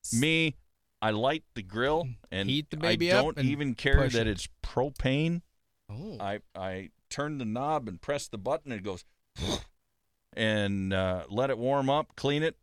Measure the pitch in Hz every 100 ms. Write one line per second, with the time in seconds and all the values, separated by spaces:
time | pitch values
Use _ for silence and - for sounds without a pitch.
0 | - 117 147 160 160 - _ _ _ _
1 | 110 107 127 160 _ - 92 104 131 156
2 | 143 120 - 92 98 139 151 156 160 -
3 | 170 190 151 156 131 143 143 117 139 135
4 | 131 120 110 92 - - - - 139 -
5 | 131 135 160 170 - _ _ _ - 107
6 | 208 135 101 104 - 95 95 92 95 _
7 | _ - 147 147 113 113 143 156 110 87
8 | - 143 - 107 98 156 143 110 98 90
9 | - _ _ - - - - _ _ _
10 | _ _ _ - 110 107 101 98 95 95
11 | 95 92 76 104 135 117 123 139 135 147
12 | - - 165 147 160 -